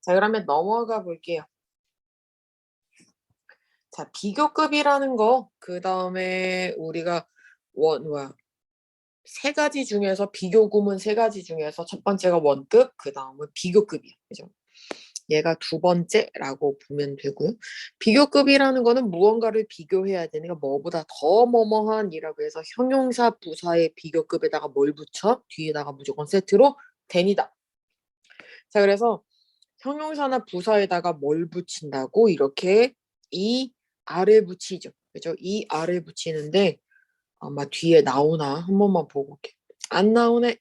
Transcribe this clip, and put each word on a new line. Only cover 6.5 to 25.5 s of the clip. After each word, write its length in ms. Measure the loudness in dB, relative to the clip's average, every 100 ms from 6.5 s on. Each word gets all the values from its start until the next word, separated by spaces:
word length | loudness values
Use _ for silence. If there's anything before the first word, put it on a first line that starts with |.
| -4 -6 -8
우리가 500 | -8 -8 -4 -6 -6 _ _ _ _
원, 300 | -2 0 0
뭐야, 300 | -4 -10 -10 -16 _ _ _ _ _ _ _ _ _
세 260 | -8 -6
가지 340 | 0 -2 -2 -4
중에서, 460 | -2 -2 -2 -4
비교구문 680 | -6 2 4 4 4 0 -2
세 180 | -2 0
가지 280 | 0 -2
중에서 420 | -12 -8 -8 -8 -12
첫 180 | -6
번째가 340 | -4 0 2 2
원급, 560 | 2 0 2 4 4 _
그 140 | -12
다음은 360 | -12 -16 -14 -16
비교급이야. 600 | -8 2 2 2 -6 _ _ _
그죠? 200 | -20 -20 _ _ _ -18 -18 -16 -20 _
얘가 260 | 0 0 -2
두 200 | -4 -2
번째라고 960 | 2 2 2 0 0 -6 -8 -2 -4 -4 _
보면 300 | -6 -6 -6
되고요. 340 | -8 -4 -6 -6 -14 -18 -18 _
비교급이라는 840 | 2 4 4 4 4 4 4 2
거는 280 | 2 2 0
무언가를 560 | 4 4 4 0 -2 -4
비교해야 580 | -10 -4 -2 -2 -4 -4
되니까 280 | -8 -10 -8
뭐보다 480 | -4 -4 -4 -6 -8 -4
더 260 | 2 6 6
뭐뭐한이라고 1000 | 4 4 2 0 -2 -4 -6 -10 -8
해서 180 | -8 -8 -16 -4
형용사, 560 | 0 2 0 2 0
부사의 600 | 0 -14 -10 -2 0 0 -2
비교급에다가 760 | -6 -4 -2 -4 -2 -4 -6
뭘 240 | 0 0
붙여? 500 | -2 -12 -4 -2 -2
뒤에다가 420 | _